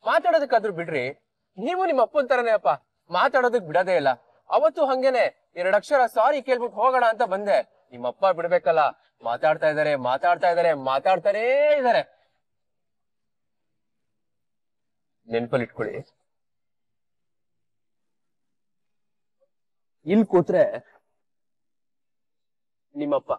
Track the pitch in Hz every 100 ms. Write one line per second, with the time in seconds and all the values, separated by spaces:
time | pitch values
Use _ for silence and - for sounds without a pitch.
0 | - 302 349 320 285 233 214 165 170 156
1 | 127 - _ _ _ - 233 359 381 269
2 | 226 302 247 254 233 208 180 147 _ _
3 | _ 175 247 262 247 233 170 160 185 175
4 | 139 123 _ _ _ 208 302 320 277 262
5 | 269 254 165 - _ 165 180 202 - 285
6 | 240 240 233 294 254 247 240 196 247 254
7 | 233 220 233 190 202 160 - _ _ 123
8 | 123 - 190 165 165 175 175 160 139 -
9 | _ _ 113 120 156 156 156 151 151 143
10 | 123 135 175 170 180 170 170 147 131 135
11 | 190 190 185 202 240 269 302 294 247 180
12 | - _ _ _ _ _ _ _ _ _
13 | _ _ _ _ _ _ _ _ _ _
14 | _ _ _ _ _ _ _ _ _ _
15 | _ _ _ 117 120 135 117 - 107 -
16 | - _ _ _ _ _ _ _ _ _
17 | _ _ _ _ _ _ _ _ _ _
18 | _ _ _ _ _ _ _ _ _ _
19 | _ _ _ _ _ _ _ _ _ _
20 | 147 202 214 180 175 185 123 110 _ _
21 | _ _ _ _ _ _ _ _ _ _
22 | _ _ _ _ _ _ _ _ _ -
23 | 143 - -